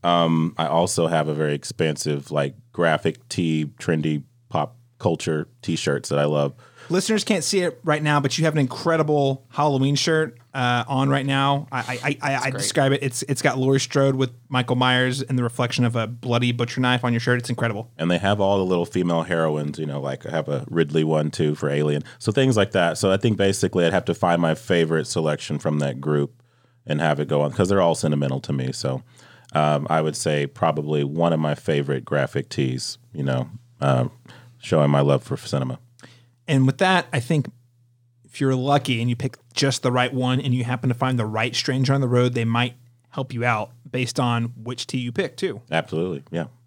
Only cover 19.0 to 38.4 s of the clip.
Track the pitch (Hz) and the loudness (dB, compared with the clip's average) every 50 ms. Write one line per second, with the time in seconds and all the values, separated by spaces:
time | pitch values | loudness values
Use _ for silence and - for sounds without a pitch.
19 | 90 87 85 82 80 - 90 82 80 80 76 76 73 73 73 - 78 73 71 71 | 0 2 0 0 0 0 0 0 2 2 0 0 -2 -4 -6 -6 -6 -6 -6 -6
20 | 67 69 67 65 - - 85 80 76 76 71 67 65 62 64 85 80 71 73 80 | -6 -6 -8 -8 -10 -6 -4 -4 -4 -2 -4 -6 -6 -4 0 0 0 2 2 0
21 | 78 78 78 76 76 78 - - 85 76 73 - - 73 71 71 76 76 73 73 | 2 2 2 0 0 -2 -2 -2 0 0 0 -2 -2 -2 0 0 0 0 0 -2
22 | - - - - - - 104 139 135 131 123 107 98 - - 95 87 85 80 - | -4 -8 -16 -6 -4 -2 2 2 2 4 4 4 2 2 2 2 2 2 0 0
23 | - 98 95 95 - 120 107 92 101 98 95 - - 90 - 92 87 82 90 92 | 2 2 2 2 2 0 2 2 2 2 2 2 -2 0 2 2 2 4 2 2
24 | - - - - - 87 87 87 85 80 80 - - - 92 87 82 80 82 80 | 0 0 -2 0 2 2 2 2 2 2 0 -2 0 0 2 2 2 2 0 -2
25 | 78 - - 87 80 78 76 76 - - 78 73 - - 78 76 71 69 65 65 | -2 -2 -4 -2 0 0 -2 -2 -4 -6 -8 -4 -2 -2 -2 0 -2 -2 -4 -6
26 | 69 76 76 73 71 71 _ _ _ _ _ _ _ _ _ _ _ - 73 73 | -4 -2 0 0 0 -2 _ _ _ _ _ _ _ _ _ _ _ -6 -4 0
27 | 82 78 76 71 76 69 76 73 73 73 69 - 95 90 101 98 92 85 82 - | 0 0 0 0 -2 -2 0 0 0 0 0 0 0 2 2 2 4 2 2 0
28 | - 80 76 73 71 67 67 67 - - 71 67 64 65 - - - - 65 65 | 0 -2 0 0 -2 -2 -4 -6 -6 -4 -4 -4 -4 -6 -6 -6 -6 -4 -6 -6
29 | - _ _ - - - - - _ _ - 78 76 76 76 71 73 80 80 80 | -8 _ _ -20 -20 -20 -20 -20 _ _ -2 0 2 2 2 0 0 0 0 0
30 | 78 78 76 - - 82 76 73 73 71 - - - 82 73 73 73 73 76 73 | 0 0 -2 -2 -2 0 0 0 -2 -4 -4 -2 0 0 0 0 -2 -2 0 0
31 | 71 69 71 82 85 85 85 80 78 76 73 - - - 80 71 71 69 71 65 | 0 -2 0 0 2 2 2 2 0 -2 -2 -4 -2 -2 0 0 0 -2 -4 -6
32 | 60 - - 73 69 67 - 71 69 - - - 67 65 64 131 - - - - | -4 -2 -2 -2 -2 0 -2 -6 -6 -4 -4 -2 -2 -2 -2 -4 -6 -10 -12 -14
33 | _ _ - 151 139 135 131 127 127 - - - _ _ _ _ 135 139 135 127 | _ _ -10 -6 -4 -2 -2 -2 -4 -6 -10 -18 _ _ _ _ 0 0 2 2
34 | - 120 - - _ - - - - - - _ - - - 80 73 71 71 71 | 0 -2 -6 -14 _ -20 -20 -20 -20 -20 -20 _ -4 0 2 4 4 4 4 4
35 | 71 71 71 65 - - - 73 - - - 69 65 64 - - - _ _ _ | 4 4 2 2 0 -4 -8 -8 -6 -6 -4 -4 -4 -4 -8 -10 -14 _ _ _
36 | - - - - _ _ _ _ _ - - 135 131 131 135 - 196 185 190 180 | -20 -20 -20 -20 _ _ _ _ _ 0 2 4 4 4 2 2 2 4 4 2
37 | 170 - - 143 117 - 165 151 139 - - _ _ _ _ _ _ _ _ _ | 0 0 -4 -4 -2 0 0 0 0 -2 -8 _ _ _ _ _ _ _ _ _
38 | _ _ _ _ _ _ _ - | _ _ _ _ _ _ _ -2